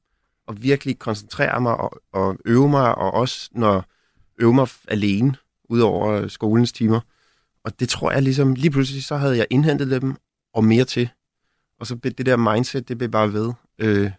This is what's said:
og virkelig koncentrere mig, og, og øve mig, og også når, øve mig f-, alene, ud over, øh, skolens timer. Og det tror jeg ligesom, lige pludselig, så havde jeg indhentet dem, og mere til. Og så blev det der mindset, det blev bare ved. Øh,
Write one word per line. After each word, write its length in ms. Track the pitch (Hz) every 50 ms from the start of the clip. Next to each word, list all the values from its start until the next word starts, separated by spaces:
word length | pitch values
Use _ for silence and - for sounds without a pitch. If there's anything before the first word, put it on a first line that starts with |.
| _ _ _ _ _ _ _ _ _
og 160 | - 110 104 117
virkelig 360 | 131 139 135 - 139 123 -
koncentrere 600 | - 120 107 104 104 104 - - 143 - - 123
mig, 160 | 127 120 113
og, 160 | - - - - - - _ -
og 240 | 95 95 98 92 - -
øve 240 | - 117 127 139 143
mig, 260 | 143 139 131 117 -
og 200 | - - 98 -
også 340 | 104 123 127 - - - - -
når, 320 | 120 113 107 98 95 92 - _ _ _ _ _ _ _ _ _ -
øve 140 | 117 117 123
mig 100 | 135 131
f-, 200 | 123 - - _ -
alene, 460 | - 104 101 104 98 101 123 143 135 - _ _ _ _ _ -
ud 100 | 120 117
over, 300 | 117 104 98 101 101 107 107 104 104
øh, 80 | 101
skolens 420 | - - - 107 110 117 120 117 -
timer. 280 | - 113 110 110 113 - _ _ _ _ _ _ _ _ _ _ _ -
Og 160 | 110 - -
det 80 | 127 -
tror 240 | - - - - -
jeg 100 | 139 135
ligesom, 320 | 135 131 143 139 135 131
lige 160 | 127 139 170
pludselig, 340 | 135 135 135 131 139 139 131
så 120 | - 147
havde 200 | 143 143 139 127
jeg 100 | 117 110 -
indhentet 500 | 123 131 151 160 143 143 143 131 131 127 131
dem, 120 | 135 135 - _ _ _ _ _ _ -
og 100 | 117 110
mere 200 | 110 113 120 127
til. 240 | - - 123 123 120 - _ _ _ _ _ _ _ _ _ _ _ _ -
Og 60 | 117
så 100 | 110 127
blev 160 | 120 - 131 120
det 140 | - 131
der 100 | 131 123
mindset, 520 | 117 117 107 107 113 127 - - 139 123 -
det 100 | 123 117
blev 120 | 127 113
bare 220 | 110 110 107 107 101
ved. 200 | 107 110 117 120 - _ _ _ -
Øh, 320 | 110 110 104 101 101 101 95